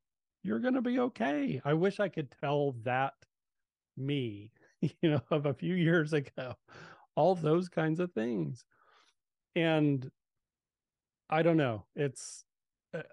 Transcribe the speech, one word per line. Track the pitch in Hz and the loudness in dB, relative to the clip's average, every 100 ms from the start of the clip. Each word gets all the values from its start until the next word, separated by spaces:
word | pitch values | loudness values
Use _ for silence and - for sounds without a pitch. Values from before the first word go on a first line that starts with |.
| _ _ _ _ | _ _ _ _
You're | 190 226 | -4 -2
gonna | 254 262 | 0 0
be | 247 247 | 0 0
okay. | 254 - 254 294 277 135 | 0 -2 -2 0 -2 -2
I | 143 | 0
wish | 160 196 196 | 2 2 0
I | 202 | -2
could | - 135 | -4 -8
tell | - 143 143 143 120 | -6 -2 0 0 -2
that | 117 127 139 - _ _ _ _ _ _ _ - | -2 0 0 -4 _ _ _ _ _ _ _ -8
me, | 135 143 117 101 110 _ _ | -4 -2 -4 -8 -16 _ _
<laughs> | _ | _
you | 160 - | -6 0
know, | 165 151 - | 2 2 0
of | 156 147 | 0 0
a | |
few | 131 170 | -2 -2
years | 185 165 170 151 | 0 4 4 2
ago, | 156 131 - 127 - _ - - - _ - | -2 -2 -8 -10 -12 _ -20 -20 -20 _ 2
all | 165 | 2
those | 180 151 165 180 | 2 2 2 0
kinds | - 160 160 | -2 0 0
of | 175 | -2
things. | 220 233 208 147 123 _ _ _ _ _ _ _ _ _ | -2 -2 -2 -4 -8 _ _ _ _ _ _ _ _ _
And | 175 165 156 147 139 127 - _ _ _ _ _ _ _ _ _ _ - | 0 2 4 2 0 -4 -14 _ _ _ _ _ _ _ _ _ _ -2
I | 160 | 2
don't | 165 160 | 4 4
know, | 131 107 - | 2 -2 -6
it's, | - 143 - - - - _ _ _ _ | -4 -4 -4 -16 -18 -20 _ _ _ _
uh, | 165 - | -12 -12